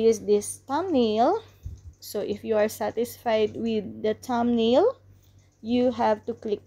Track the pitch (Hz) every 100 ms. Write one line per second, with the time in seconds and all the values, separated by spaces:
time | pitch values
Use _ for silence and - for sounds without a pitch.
0 | 226 220 190 208 208 - - 285 381 277
1 | 226 214 262 440 - - - - - -
2 | - 208 - 202 226 214 214 - 214 220
3 | 233 - 240 220 214 - 226 220 208 220
4 | 214 208 - 240 240 240 226 262 440 -
5 | _ - _ _ _ _ 220 247 247 233
6 | 220 208 226 226 220 202